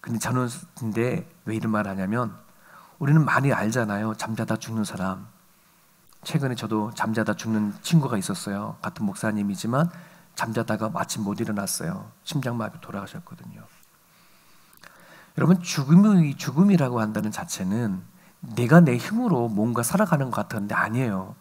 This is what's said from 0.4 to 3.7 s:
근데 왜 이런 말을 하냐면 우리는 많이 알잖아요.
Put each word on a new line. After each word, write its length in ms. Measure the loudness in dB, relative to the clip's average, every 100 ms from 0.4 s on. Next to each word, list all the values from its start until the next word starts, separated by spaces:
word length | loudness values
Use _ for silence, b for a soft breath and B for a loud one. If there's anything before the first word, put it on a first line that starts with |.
| -2 -6 -16 -8
근데 500 | -6 -2 -2 -2 -8 -12 -6
왜 100 | -4
이런 160 | 0
말을 180 | -2 -2
하냐면 460 | -4 -2 -2 -4 -8 -20 B B B B B
우리는 260 | 4 4
많이 300 | 4 2 2
알잖아요. 640 | 0 0